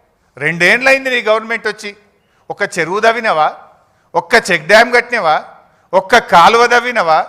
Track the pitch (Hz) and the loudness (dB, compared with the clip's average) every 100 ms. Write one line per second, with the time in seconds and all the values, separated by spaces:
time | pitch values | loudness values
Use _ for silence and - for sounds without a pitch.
0 | _ _ _ - 151 170 175 233 269 269 | _ _ _ -8 -6 0 0 2 0 0
1 | 262 247 214 220 226 226 214 - 208 202 | -2 -4 -2 -2 -2 -8 -8 -8 -14 -18
2 | _ _ _ _ - - 202 180 160 202 | _ _ _ _ -16 -8 -6 -4 -4 0
3 | 226 233 226 160 160 - - _ _ _ | 0 0 -2 0 -2 -4 -20 _ _ _
4 | _ 170 - 233 - 170 156 214 240 240 | _ -6 0 -2 0 -4 2 2 4 0
5 | 240 240 165 160 - - _ _ - 180 | -2 -4 -2 -2 -6 -20 _ _ -4 -4
6 | 190 240 - 180 175 233 240 240 240 220 | 2 0 4 4 6 4 2 2 0 -4
7 | 170 160 | 0 0